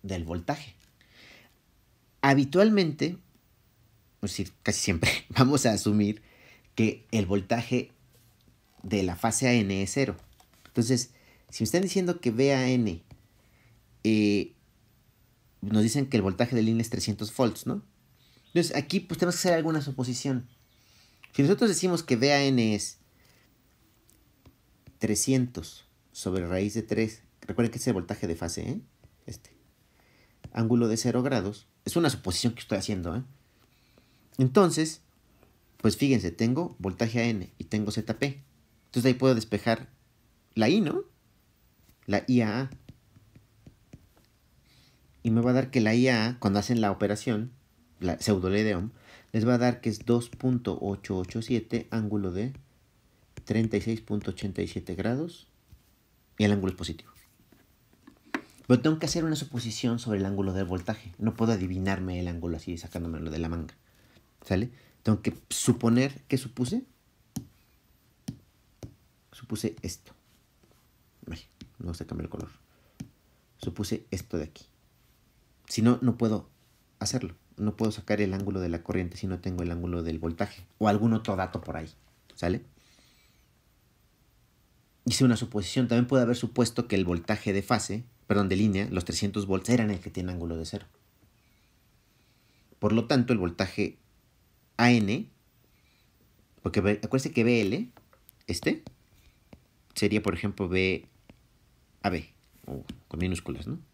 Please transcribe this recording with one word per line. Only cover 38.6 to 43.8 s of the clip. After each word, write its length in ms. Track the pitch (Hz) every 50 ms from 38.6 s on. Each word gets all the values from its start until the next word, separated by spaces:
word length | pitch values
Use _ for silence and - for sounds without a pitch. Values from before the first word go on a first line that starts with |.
| _ _ _ _ _
Entonces 180 | _ - 127 113
de 60 | 131
ahí 40 | 123
puedo 220 | 127 131 131 127
despejar 540 | 110 110 - 104 101 - 120 113 113 - - - _ _ _ _ _ _ _ _ _ _ _ _
la 120 | 113 110 117
I, 120 | 170 220
¿no? 220 | 196 147 - 370 403 - _ _ _ _ _ _ _ _ _ _ _ _ _ _ _ _ _ _ _
La 160 | - 101 101 -
I 140 | - 127 123
A 200 | 117 107 104 123
A. 80 | 135 135 - - _ - - _ _ _ _ - _ _ _ - _ _ _ _ _ - _ _